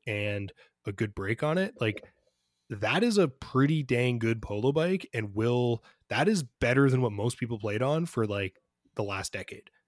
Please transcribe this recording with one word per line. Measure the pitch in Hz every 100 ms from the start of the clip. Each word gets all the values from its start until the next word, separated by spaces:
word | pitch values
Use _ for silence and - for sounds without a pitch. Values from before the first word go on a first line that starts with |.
| -
and | 104 104 104 98 - - _ -
a |
good | 98 110 -
brake | 98 117
on | 151 165
it, | 196 -
like, | 110 107 - _ _ _ _ _ _
that | 104 107 147
is | 233 208
a | 165
pretty | - - 131 143 160
dang | 139 120 123 120
good | 113 113
Polo | - 104 123
bike | 147 165 190 -
and | 120 104
will, | 101 113 123 123 117 - _ _
that | 107 165
is | 214
better | 139 _ 120 127 139
than | 127
what | 123
most | 101 110 -
people | 117 113
played | 107 104
on | 131 156 175
for, | - 110
like, | 101 98 - _ _ _ -
the |
last | 104 95 95
decade. | 101 92 95 - _